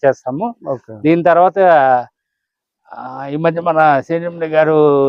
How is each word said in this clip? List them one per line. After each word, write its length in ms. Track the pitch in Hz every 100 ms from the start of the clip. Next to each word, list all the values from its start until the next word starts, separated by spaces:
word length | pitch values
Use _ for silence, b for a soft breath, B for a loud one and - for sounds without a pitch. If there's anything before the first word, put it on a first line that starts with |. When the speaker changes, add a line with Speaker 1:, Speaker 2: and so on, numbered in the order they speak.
| 139
Speaker 1:
చేస్తాము. 500 | 123 127 139 233 233 160
Speaker 2:
ఓకే. 320 | 127 - 107
Speaker 1:
దీని 240 | 147 170
తర్వాత, 360 | 170 170 180 196 185 156 135 123 120 _ _ _ _ _ _ _ -
ఆ, 320 | 117 131 131 139
ఈ 100 | 147
మధ్య 260 | 165 165
మన 380 | 170 156 156 143
సీఎండి 460 | 160 165 175 170 160
గారు 640 | 156 156 156 151 143